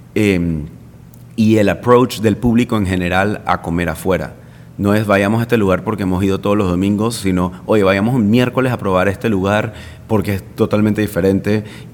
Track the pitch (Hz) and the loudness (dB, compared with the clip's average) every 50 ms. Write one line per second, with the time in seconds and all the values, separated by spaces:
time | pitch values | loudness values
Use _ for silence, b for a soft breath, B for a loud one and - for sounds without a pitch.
0 | B - - 107 107 101 95 87 87 85 82 78 73 - - - - - - - | B -8 -2 0 2 2 2 2 0 -2 -4 -4 -6 -10 -14 -20 -20 -20 -20 -20
1 | - - - - - - - - 110 110 110 107 104 98 87 - - 120 123 123 | -20 -20 -20 -20 -20 -14 -2 0 2 4 4 4 4 2 0 0 2 4 4 4
2 | 127 107 - - 104 110 101 - - 120 113 117 123 117 113 107 98 90 95 90 | 4 2 -2 -2 0 0 0 0 0 0 2 2 0 0 0 -2 0 0 0 0
3 | 90 87 90 92 98 104 104 - - - 90 90 - 87 85 87 87 85 78 - | 0 0 0 0 0 0 -2 -4 -2 -2 -2 -2 -2 -4 -2 -2 -2 -2 -4 -4
4 | - 92 92 82 73 - - B B B B B B B B - 101 101 104 107 | -2 -2 -2 -2 -2 -6 -12 B B B B B B B B -4 0 0 2 2
5 | 110 101 98 98 101 101 113 113 117 120 123 113 101 95 90 87 92 110 107 95 | 2 2 2 2 4 2 2 0 0 0 0 2 2 2 0 0 0 -4 -6 -4
6 | 101 92 92 90 101 98 95 90 87 101 101 104 101 90 87 90 98 101 104 101 | -2 -2 -2 0 0 0 0 0 0 0 0 2 2 0 0 0 0 0 0 0
7 | 107 117 123 113 98 95 92 90 90 90 90 B B - 107 110 98 92 98 98 | 0 -2 -4 -4 -2 -2 0 0 -2 -2 -4 B B 0 2 2 4 4 2 2
8 | 101 117 135 131 104 101 113 123 127 123 123 131 127 127 120 - - 98 92 90 | 0 0 0 2 2 2 4 2 2 2 0 -2 -2 -2 -2 -2 -2 0 0 2
9 | 92 101 95 - - 120 104 95 92 98 104 107 110 113 B B B B B B | 2 0 0 -2 -2 -2 -2 0 0 0 0 0 -2 -4 B B B B B B
10 | B - - 101 92 101 101 92 - - - - 110 101 - 104 104 107 104 104 | B -2 -2 -2 0 0 -4 -4 -6 -10 -4 -4 -2 0 0 0 2 0 0 0
11 | 104 98 - - 87 98 98 98 98 101 104 107 107 B B B B B | -2 -2 -2 0 0 2 0 0 0 -2 -2 -2 -4 B B B B B